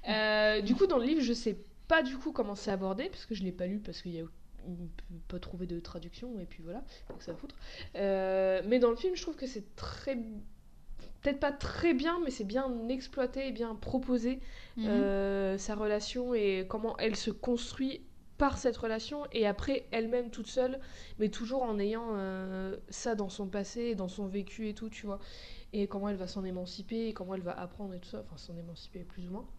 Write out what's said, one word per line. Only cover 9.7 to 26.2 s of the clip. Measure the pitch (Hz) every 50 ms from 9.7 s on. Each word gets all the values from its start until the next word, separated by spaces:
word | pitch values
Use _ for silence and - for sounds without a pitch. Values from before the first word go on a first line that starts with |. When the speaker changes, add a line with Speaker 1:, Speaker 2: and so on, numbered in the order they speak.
| -
Speaker 1:
très, | - - - - - - 269 269 240 226 220 220 208 - - - - - - - - - - - - - - - -
peut-être | - 285 277 277
pas | - 285
très | 285 285 - - - - - 339
bien, | 311 247 277 330 349 349 339
mais | 269
c'est | 262 - 208
bien | 190 208 254 269 262 247 233 226 233
exploité | 262 262 - - - 277 254 247 - 269 269 269
et |
bien | 233 220 233 226 226
proposé, | 220 - - - 262 254 - 254 240 220 247 262 262 - - - - - - -
Speaker 2:
Mhm. | 233 220 214
Speaker 1:
euh, | 214 247 262 - 196 196 196 196 196 196 196 190 196 196
sa | 196 - 214
relation | 208 214 208 208 208 208 - - 254 247 247 247
et | 226 208 196 190 185 190 185
comment | - 214 220 226 - -
elle | - 220 208
se | - - 220
construit | 214 - - 247 240 233 240 - - - 262 262 269 - - - - - - - - -
par | 294 277 262
cette | - - 254 226
relation, | - - 226 220 220 220 - 294 294 294 -
et | - 233 220
après | 202 202 202 - 285 269 - - -
elle-même | - 226 226 220 240 247 240 233
toute | - 233 214
seule, | - - 254 254 254 262 269 - - - - - - - -
mais | 214 214
toujours | - - 233 220 254 277 254
en | 233 214 202
ayant, | 202 208 220 226 233 226
euh, | 214 202 196 190 185 190 190 190 190 190 185 190 190 - - -
ça | - - - 247 226
dans | 208 202 190
son | - - 202
passé, | 190 185 202 202 202 - 240 233 240 226
dans | 196 190 180
son | 190 - 202
vécu | 190 185 202 196 185 - - 220 214
et | 208
tout, | - 220 220
tu | 214 - -
vois, | 208 196 202 - - - - - - - - - -
et | - 214 202
comment | 196 208 196 196 208
elle | 202
va | 185